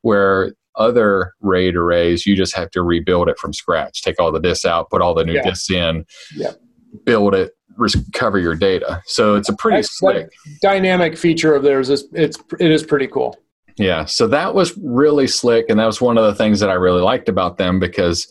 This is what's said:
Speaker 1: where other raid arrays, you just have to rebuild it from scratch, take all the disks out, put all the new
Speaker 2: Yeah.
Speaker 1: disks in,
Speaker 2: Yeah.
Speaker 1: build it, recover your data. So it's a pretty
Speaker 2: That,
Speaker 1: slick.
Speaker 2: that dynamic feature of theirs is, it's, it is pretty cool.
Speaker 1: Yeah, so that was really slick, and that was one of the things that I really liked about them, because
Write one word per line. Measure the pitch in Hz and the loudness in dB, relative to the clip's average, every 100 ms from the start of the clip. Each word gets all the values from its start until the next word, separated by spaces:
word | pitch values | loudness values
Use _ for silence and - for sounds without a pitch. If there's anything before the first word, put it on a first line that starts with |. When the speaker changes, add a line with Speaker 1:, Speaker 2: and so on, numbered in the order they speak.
Speaker 1:
where | 117 101 98 95 98 - _ - | 0 2 4 2 -2 -6 _ 0
other | 110 120 107 98 90 - | 2 4 2 2 -2 -6
raid | 98 92 92 87 | -2 0 2 0
arrays, | 87 87 85 87 - | 0 2 2 0 0
you | 95 | 0
just | 92 92 | 0 -4
have | 85 | -6
to | 90 | -4
rebuild | 87 85 82 90 85 | 0 0 0 0 0
it | 82 | -2
from | - | -8
scratch, | - - 82 76 - | -10 -4 -4 -4 -6
take | 98 90 | -6 -2
all | 85 | -2
the | 78 | 0
disks | 87 87 90 | -2 -2 -2
out, | 85 - | -2 -2
put | 98 | -2
all | 87 82 | 0 0
the | 82 | -2
new | |
Speaker 2:
Yeah. | - | -2
Speaker 1:
disks | 120 92 - | -2 -6 -4
in, | 92 85 82 82 - - 76 | -2 -2 -4 -10 -20 -18 -10
Speaker 2:
Yeah. | - - _ _ _ - - | -10 -10 _ _ _ -8 0
Speaker 1:
build | 117 101 95 | 2 2 2
it, | 92 - _ - | -2 -8 _ -4
recover | 113 127 - - 123 98 | -2 -2 -4 -4 -2 0
your | 85 80 | -2 0
data. | 98 92 - 87 - | 0 0 -4 -10 -8
So | - 107 104 | 0 2 2
it's | 104 | -2
a | 208 | -4
pretty | 226 208 | 0 -2
Speaker 2:
That, | - | -2
Speaker 1:
slick. | - 190 196 - | -2 -2 -2 -6
Speaker 2:
that | _ 151 147 | _ -20 -2
dynamic | 196 196 185 180 170 160 | 0 2 0 2 0 0
feature | 170 165 156 | 0 2 2
of | 147 | 4
theirs | 139 135 131 | 4 2 0
is, | 139 - | -2 -2
it's, | - 156 - _ - | -2 -2 -2 _ -2
it | 170 | 2
is | 156 | 2
pretty | 156 147 131 | 0 -2 -2
cool. | - 123 - _ _ _ - | -4 -4 -8 _ _ _ -2
Speaker 1:
Yeah, | 98 82 73 | 0 0 -4
so | - 113 | -2 0
that | 139 170 196 | 0 0 0
was | 175 - | -2 -4
really | 156 120 151 147 127 | -4 2 4 4 0
slick, | - 120 113 113 | 0 2 2 2
and | 110 | 2
that | 110 | 2
was | 107 | 0
one | 123 113 | 2 4
of | 107 | 2
the | 101 | 2
things | 107 101 | 0 2
that | 101 | 2
I | |
really | 92 113 90 | 2 2 2
liked | 92 127 - | 2 0 -2
about | 95 90 - | -2 -4 -2
them, | 92 92 | -2 0
because | 90 - 87 85 - | -2 0 -2 -2 -6